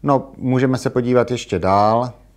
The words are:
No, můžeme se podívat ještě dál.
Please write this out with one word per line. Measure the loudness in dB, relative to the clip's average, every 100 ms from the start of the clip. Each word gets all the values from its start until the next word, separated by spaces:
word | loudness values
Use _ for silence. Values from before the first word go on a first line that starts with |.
No, | 0 -2 -2 -8
můžeme | -2 0 0 0
se | -2
podívat | -2 2 2 2
ještě | -4 -4 -4
dál. | 2 2 2 0 -2 -10 -20